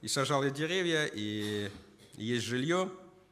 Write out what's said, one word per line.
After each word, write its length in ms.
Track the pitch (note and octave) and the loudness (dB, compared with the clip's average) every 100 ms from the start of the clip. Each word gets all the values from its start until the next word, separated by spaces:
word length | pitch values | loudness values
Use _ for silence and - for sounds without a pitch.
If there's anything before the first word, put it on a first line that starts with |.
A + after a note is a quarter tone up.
и 60 | - | -2
сажал 360 | D3 C3+ C#3+ | 0 4 4
я 80 | C#3 | 2
деревья, 580 | C3+ D#3+ F#3 F3 D#3 D3+ | 0 0 0 2 2 2
и 600 | G#2 G#2 G#2 G#2 G#2 G#2 - - - - | -2 -2 -2 -2 -2 -4 -8 -20 -20 -20
есть 320 | - A2 A#2+ G#2 | -8 -2 0 0
жилье. 460 | B2 C#3 F3 F#3+ - - - - | -2 2 0 0 -6 -18 -20 -20